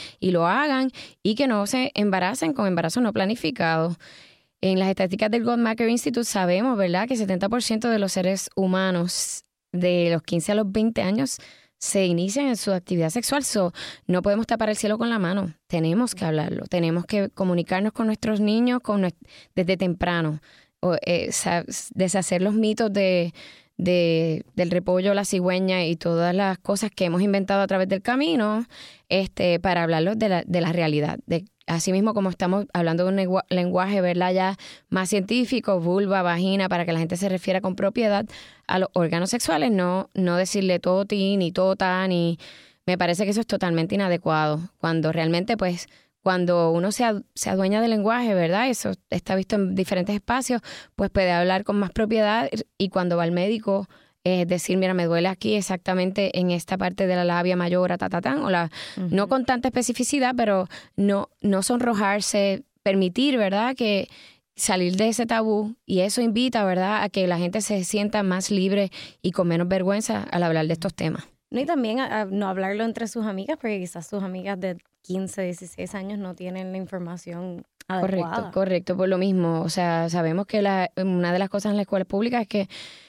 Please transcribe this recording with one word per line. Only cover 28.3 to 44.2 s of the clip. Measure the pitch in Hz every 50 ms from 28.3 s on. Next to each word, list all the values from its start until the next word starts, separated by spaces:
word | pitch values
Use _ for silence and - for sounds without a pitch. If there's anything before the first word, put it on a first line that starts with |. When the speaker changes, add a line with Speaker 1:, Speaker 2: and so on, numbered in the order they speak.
| 339 269 214 214 214 220 240 - - - - - - - _ _
Speaker 1:
este, | - 190 196 190 - - 196 180 170 170
para | 175 196 175 170 170
hablarlos | 165 165 160 160 185 220 220
de | 220 208
la, | 185 170 -
de | - 175 175
la | 165 -
realidad. | 170 175 165 156 151 147 147 151 - - -
De, | - 170 165 - - _ _ _ -
así | 165 165 - 196
mismo | 185 190 202 220 214
como | 214 196 190
estamos | 175 - 190 180 190 202 202 - -
hablando | 175 170 165 160 170 180
de | 185
un | 190 196
lengua-, | 190 180 185 190 - -
lenguaje, | 185 180 180 180 180 180 180 190 202 202
¿verdad?, | 180 180 175 175 180 185 185
ya | 185 185 190 196 - - - - - _ _
más | - 185 185 180
científico, | - 202 185 202 233 247 247 226 269 233 - - 196 180
vulva, | 165 170 180 196 208 190 196 190
vagina, | 180 175 170 170 185 190 196 196 190 185
para | 185 175 175
que | 175 165
la | 165
gente | 165 160 175 175
se | 196 202
refiera | 185 180 - - 185 185
con | - 190 185
propiedad | - 196 196 202 - 233 214 202 202 214 214 - - - - - - _ -
a | - 190
los | 190 - -
órganos | 185 175 156 170 170 180 196
sexuales, | - 240 - - 330 302 302 254
no, | 220 190 180 180 180 190 190 - _
no | - 185 175 175 175
decirle | 190 185 - 208 190 185 180 175
toti, | - 180 185 190 202 196 214 202 196 196 202
ni | 196 180 165
tota, | 180 - 185 190 190 196 190 185 185 185 190 190
ni, | 180 175 170 170 170 - - - - - - - _ _ _
me | - 180 180
parece | 185 170 175 170 214
que | 196
eso | 208 214
es | 226 -
totalmente | - 190 185 180 170 165 160 180 202
inadecuado. | 196 202 185 175 170